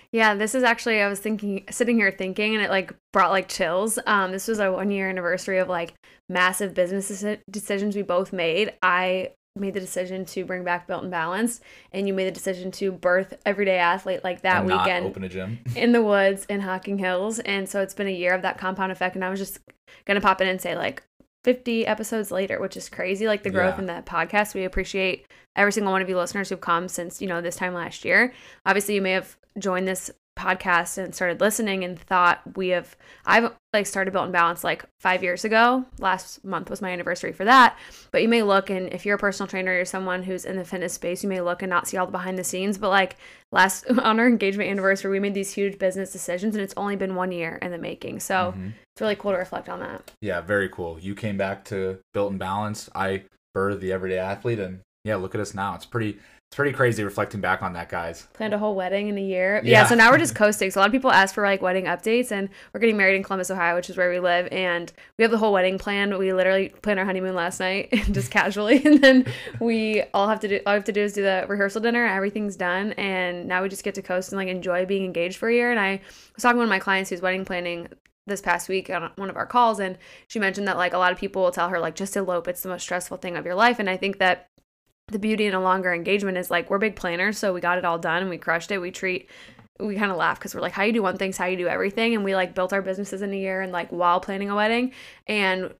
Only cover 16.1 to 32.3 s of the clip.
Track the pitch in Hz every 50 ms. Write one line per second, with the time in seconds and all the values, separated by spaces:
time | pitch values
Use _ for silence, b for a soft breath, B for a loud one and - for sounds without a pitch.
16.1 | 202 202 196 196 196 196 - - 208 196 202 190 185 185 - 202 202 196 190 185
17.1 | 185 180 190 214 226 233 - - 196 196 190 190 - 202 196 196 - - 202 196
18.1 | 190 180 175 180 180 185 180 190 - - - 185 190 190 190 190 185 185 185 185
19.1 | 185 - 185 185 190 196 196 - - - _ - - _ _ B B B B -
20.1 | 196 202 196 202 190 190 190 190 185 185 - 175 175 175 170 - - - - _
21.1 | _ _ _ _ _ _ - 247 254 247 - 240 233 226 220 - 214 214 220 -
22.1 | 233 220 208 196 170 185 196 185 - - 190 190 - 190 180 - - - 180 185
23.1 | 196 190 214 220 208 202 202 202 190 190 180 185 185 190 196 180 170 175 - -
24.1 | 175 165 165 165 - 208 214 208 - 196 190 185 - - 180 - - 196 190 185
25.1 | 180 - - b b b b b - - 202 202 202 214 202 196 190 190 190 180
26.1 | 185 180 175 180 - 208 190 190 196 180 - - 175 170 180 185 - - 175 170
27.1 | - - 220 190 175 170 170 170 170 - 185 180 180 175 165 160 170 - - -
28.1 | 180 196 233 254 254 B B B B B B 190 196 202 196 - 214 196 190 185
29.1 | 185 185 185 - - _ _ _ - 208 190 202 185 180 190 190 190 180 - -
30.1 | - _ _ _ - - 180 185 185 185 - 196 175 170 175 180 - - 190 180
31.1 | - - 190 180 170 160 185 214 208 - 226 208 190 190 185 180 180 165 - -
32.1 | 190 180 180 175